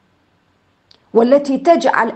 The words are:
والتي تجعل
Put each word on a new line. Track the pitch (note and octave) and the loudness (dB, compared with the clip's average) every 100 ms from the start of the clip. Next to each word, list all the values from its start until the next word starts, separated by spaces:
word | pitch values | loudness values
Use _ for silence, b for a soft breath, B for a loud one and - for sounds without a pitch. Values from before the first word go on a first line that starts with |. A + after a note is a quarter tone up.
| _ _ _ _ _ _ _ _ _ _ _ | _ _ _ _ _ _ _ _ _ _ _
والتي | G#3+ B3 C#4+ C#4+ C4 | -2 2 2 0 -2
تجعل | E4+ E4+ C4 - A#3 | 0 2 0 -2 -4